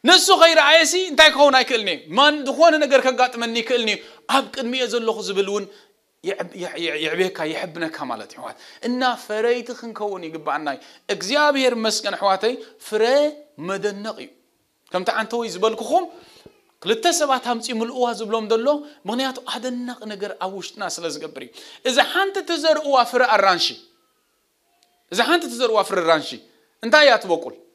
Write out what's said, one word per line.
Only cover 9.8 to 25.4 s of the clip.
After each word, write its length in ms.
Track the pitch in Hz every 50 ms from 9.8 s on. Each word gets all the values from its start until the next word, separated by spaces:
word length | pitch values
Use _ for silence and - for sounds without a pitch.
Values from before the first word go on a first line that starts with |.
| 233 233 214 - 214 208 196 185
ይግባአና 460 | 170 160 160 160 151 156 143 151 156
እዩ። 120 | 143 135 - - - - _ _ -
እግዚኣብሔር 640 | 202 180 175 190 262 294 302 294 285 277 262 247 240
መስገን 380 | 226 220 220 214 - - 208 202
ኣሕዋተይ፣ 400 | - 196 196 190 190 214 233 262 269 - - -
ፍረ 260 | _ - - 214 214 220 240 262 294 294 302 294 - - _ _
መደነቕ 600 | - 151 185 196 190 196 208 196 202 208 220 -
እዩ። 120 | - 135 87 _ _ _ _ _ _ _ _ _ _ _ _
ከምቲ 180 | - 180 185 220
ዓንተ 200 | 180 214 220 214 233
ወይ 140 | 240 233 220
ዝበልኩኹም 540 | 170 185 196 220 220 - 220 - 294 370 359 - - - - - - - _ - _ _ _ _ _ _
ክልተ 240 | - 175 233 226 220 349
ሰባት 340 | 330 330 302 277 262 247 -
ሃምፂ 200 | 240 240 226 226 -
ምልእዋ 340 | 247 220 233 233 262 254 247 240 233
ዝብሎም 320 | 196 226 202 220 226 220
ዘሎ 200 | 202 226 226 233 277 294 294 285 - - _
ምኽንያቱ 380 | _ 185 226 247 269 262 262 262 247
ኣደናቕ 540 | - - 247 220 254 247 247 247 247 247 - 214
ነገር 260 | 214 208 196 202 202 -
ኣብ 160 | - 180 190 196
ውሽጥና 300 | 196 175 - - 214 202
ስለ 180 | 175 - 170 170 165
ዝገብር 320 | 143 151 160 156 156 131
እዩ። 80 | 127 120 _ - - - - - _
እዛ 120 | 254 240 269 -
ሓንቲ 300 | - - 349 392 392 392 403
ትዘርእዋ 540 | - - 339 311 294 320 311 302 302 285 277 254 240
ፍረ 180 | 240 247 247 254
ኣራንሺ፣ 400 | 226 214 202 196 196 180 165 - - 120 - _ _ _ _ _ _ _ _ _ _ _ _ _ _ _ _ _ _ _ _ _ _ _ _ _ _
እዛ 80 | 180 202
ሓንቲ 220 | 233 240 339 349